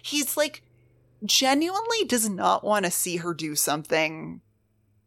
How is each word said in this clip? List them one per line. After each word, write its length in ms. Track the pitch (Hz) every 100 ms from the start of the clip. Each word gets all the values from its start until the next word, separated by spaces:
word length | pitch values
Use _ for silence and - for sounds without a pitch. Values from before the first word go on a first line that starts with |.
He's, 340 | - 294 262 -
like, 260 | 302 - - _ _ _ _ _
genuinely 800 | 214 - 262 277 339 381 453 453 330
does 220 | 240 220
not 340 | 185 185 190
wanna 260 | 202 208 180
see 260 | - 185 170
her 160 | 170
do 220 | 156 156 147
something 840 | - 147 151 160 160 160 156 170 - _ _ _ _ _